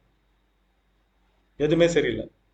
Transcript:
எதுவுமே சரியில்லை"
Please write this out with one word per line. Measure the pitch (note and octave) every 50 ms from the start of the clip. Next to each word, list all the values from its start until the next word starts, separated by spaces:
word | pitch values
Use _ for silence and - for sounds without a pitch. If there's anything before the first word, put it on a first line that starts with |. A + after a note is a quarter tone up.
| _ _ _ _ _ _ _ _ _ _ _ _ _ _ _ _ _ _ _ _ _ _ _ _ _ _ _ _ _ _ _
எதுவுமே | - C#3 D3+ E3 E3 E3+ E3
சரியில்லை" | E3+ D3+ - B2+ A2 - - - _ _ _ _